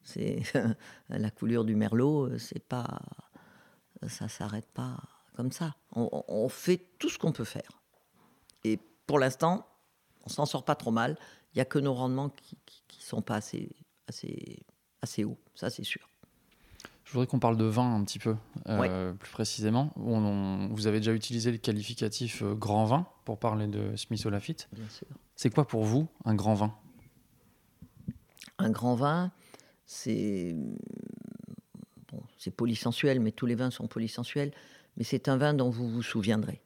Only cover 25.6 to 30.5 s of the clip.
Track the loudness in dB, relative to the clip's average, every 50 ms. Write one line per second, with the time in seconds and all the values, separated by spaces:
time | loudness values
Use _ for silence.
25.6 | 4 4 2 2 4 4 4 4 2 0 -4 -4 2 2 2 4 6 4 4 4
26.6 | 4 0 0 -6 -20 -20 -20 -20 -20 -20 _ -20 _ _ _ _ _ _ _ _
27.6 | _ _ _ _ -20 -20 _ -12 -12 -12 -12 -12 _ _ _ -20 -20 -16 _ 0
28.6 | 2 2 2 2 2 2 4 4 4 4 4 2 2 0 -4 _ -20 -20 -20 -20
29.6 | -20 -20 _ _ _ -16 -14 -6 -2 0 0 2 2 0 0 -2 -2 -2